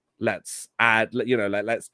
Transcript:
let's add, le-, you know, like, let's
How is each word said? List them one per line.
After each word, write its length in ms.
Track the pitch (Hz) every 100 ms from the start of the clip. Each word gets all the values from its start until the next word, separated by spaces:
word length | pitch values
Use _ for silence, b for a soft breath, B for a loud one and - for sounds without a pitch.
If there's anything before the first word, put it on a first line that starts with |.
| _ _
let's 480 | 113 95 - - - -
add, 360 | 117 110 110
le-, 100 | 120
you 120 | 117 123
know, 100 | 101
like, 160 | 101
let's 240 | 104 117 -